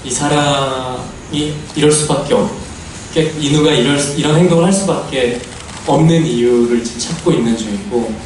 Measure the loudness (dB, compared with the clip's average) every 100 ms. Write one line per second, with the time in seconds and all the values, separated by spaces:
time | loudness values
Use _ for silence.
0 | -6 -2 0 2 2 0 -2 -4 -6 -8
1 | -10 -14 -8 -4 -4 -6 -8 2 4 4
2 | 2 -2 2 0 0 -4 -12 -14 -14 -14
3 | -4 0 0 -2 0 4 4 4 2 2
4 | 0 -2 2 4 4 4 4 2 0 -4
5 | -4 -2 -2 -2 -8 -14 -14 -10 -2 2
6 | 4 4 2 2 4 4 4 2 -2 -8
7 | -8 -4 0 2 2 0 -2 -6 -4 -4
8 | -4 -6